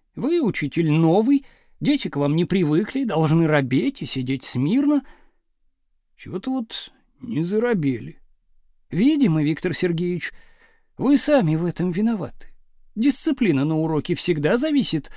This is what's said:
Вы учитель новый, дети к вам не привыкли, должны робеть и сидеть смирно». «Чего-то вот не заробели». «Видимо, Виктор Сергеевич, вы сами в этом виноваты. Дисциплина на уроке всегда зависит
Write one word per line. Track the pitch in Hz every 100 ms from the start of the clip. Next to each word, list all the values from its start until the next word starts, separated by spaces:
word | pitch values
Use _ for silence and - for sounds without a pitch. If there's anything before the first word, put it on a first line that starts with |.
| _
Вы | - 233 349
учитель | 247 - 143 151 160
новый, | 156 165 185 226 277 - _ _ -
дети | 190 285 -
к | 143
вам | 143 156
не |
привыкли, | 175 190 156 156 208 269
должны | 240 160 156 165 160
робеть | 151 131 127 254 -
и | 147
сидеть | 131 127 135
смирно». | - 123 143 247 285 294 - - _ _ _ _ _ _ _ _ _ _
«Чего-то | - 170 262
вот | 262 226 - - _ _ _
не | - 123
заробели». | 170 214 240 208 143 117 135 - - _ _ _ _ _ -
«Видимо, | 151 262 311 233 156
Виктор | 147 156 180
Сергеевич, | - 180 165 175 175 - - - - _ _ _ -
вы | 226 285
сами | - 285 165 156
в |
этом | 175 - 180
виноваты. | 170 220 214 143 - - - _ _ -
Дисциплина | - 269 - 320 269 214 135
на | 147 156
уроке | 160 156 -
всегда | 180 - 160 147 233
зависит | 311 294 190 160 -